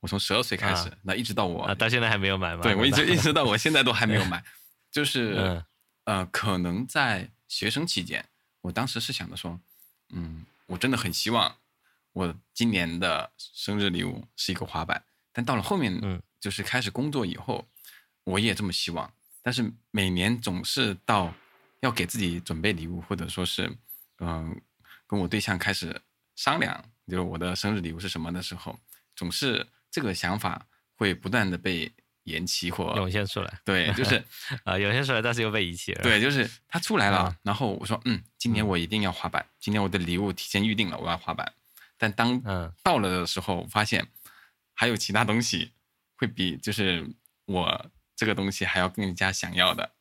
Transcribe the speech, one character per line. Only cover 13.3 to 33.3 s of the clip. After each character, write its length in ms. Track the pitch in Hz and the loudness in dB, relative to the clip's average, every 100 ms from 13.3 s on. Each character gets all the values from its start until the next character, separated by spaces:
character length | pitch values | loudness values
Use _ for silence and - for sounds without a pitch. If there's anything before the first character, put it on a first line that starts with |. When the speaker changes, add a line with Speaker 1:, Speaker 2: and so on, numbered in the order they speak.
| _ | _
Speaker 1:
生 420 | - - - 104 | -20 -12 -4 0
日 100 | 101 | 0
礼 140 | 87 | 0
物 240 | 92 90 - - | -2 -6 -12 -8
是 160 | - | -4
一 40 | 92 | -4
个 80 | - | -4
滑 180 | - 85 | -6 -4
板。 180 | - _ _ _ | -4 _ _ _
但 100 | - | -6
到 120 | 117 127 | 0 0
了 80 | |
后 120 | 92 196 | 0 0
面， 220 | 123 90 | 0 -2
Speaker 2:
嗯。 180 | 104 90 - _ | -4 -6 -8 _
Speaker 1:
就 120 | - | -8
是 100 | 98 | -6
开 180 | 101 127 | -2 -2
始 120 | 110 | -2
工 200 | 98 143 | -4 -2
作 140 | 143 104 | -2 -4
以 100 | 85 | -6
后， 320 | - - - _ - - _ _ | -6 -8 -8 _ -20 -20 _ _
我 160 | - 95 | -2 2
也 140 | 110 | 2
这 100 | 95 | 2
么 80 | 104 | -2
希 200 | 87 - | -2 -2
望。 200 | 85 - _ _ - | -4 -6 _ _ -8
但 120 | - | -4
是 180 | 123 117 117 _ | 0 -2 -4 _
每 180 | 104 95 | 0 2
年 300 | 90 95 120 | 2 2 2
总 240 | 113 90 | -2 -4
是 320 | 95 - 117 92 - | -2 0 0 -2 2
到 280 | 107 87 85 _ _ _ _ | 2 2 -4 _ _ _ _
要 100 | 131 | -2
给 160 | 117 85 | 0 -2
自 120 | - | 0
己 200 | 92 87 | 0 0
准 220 | - 82 | -4 0
备 120 | 92 | 0
礼 120 | 90 80 | 0 -2
物， 140 | 87 | -6
或 140 | 85 95 | -4 -4
者 120 | 87 | -4
说 180 | 85 90 | -4 -4
是， 260 | - 92 - _ - _ _ | -2 -4 -6 _ -20 _ _
嗯， 400 | 87 82 80 - _ _ _ - _ | -4 -4 -6 -10 _ _ _ -20 _
跟 120 | 101 | -2
我 80 | 87 | 0
对 120 | 107 | 0
象 180 | 101 92 | 0 0
开 160 | 101 | 0
始 260 | 98 85 - _ _ _ - | 0 -2 -10 _ _ _ -2
商 240 | - 156 | 0 2
量， 240 | - - - _ - | 0 -4 -10 _ -4
就 100 | 90 | -2
是 40 | |
我 160 | 87 82 | -2 -2
的 180 | 87 90 | -2 0
生 200 | 101 104 | 0 0
日 60 | |
礼 100 | 85 | -2
物 80 | 82 | -6
是 80 | 95 | -6
什 120 | 85 | -6
么 120 | 80 | -4
的 100 | 87 | -4
时 120 | 87 | -6
候， 240 | 90 - - _ - _ - | -8 -10 -14 _ -20 _ -8
总 160 | 87 | -4
是 340 | 87 139 113 - _ _ | -2 0 0 -2 _ _
这 120 | - | -4
个 120 | 117 | -2
想 240 | 90 90 101 | -2 0 0
法 280 | 95 87 - _ _ _ | -2 -4 -10 _ _ _
会 180 | 104 | 0
不 140 | 87 92 | 0 0
断 200 | 117 101 | 2 2
地 80 | 87 | 0
被 340 | 95 87 - _ _ _ | -2 -2 -4 _ _ _
延 220 | - 80 90 | -8 -6 -2
期 240 | - 87 | -2 -4
或 240 | 90 87 113 | -4 -2 0
Speaker 2:
涌 120 | 92 | 0
现 160 | 98 | 0
出 160 | 101 | -2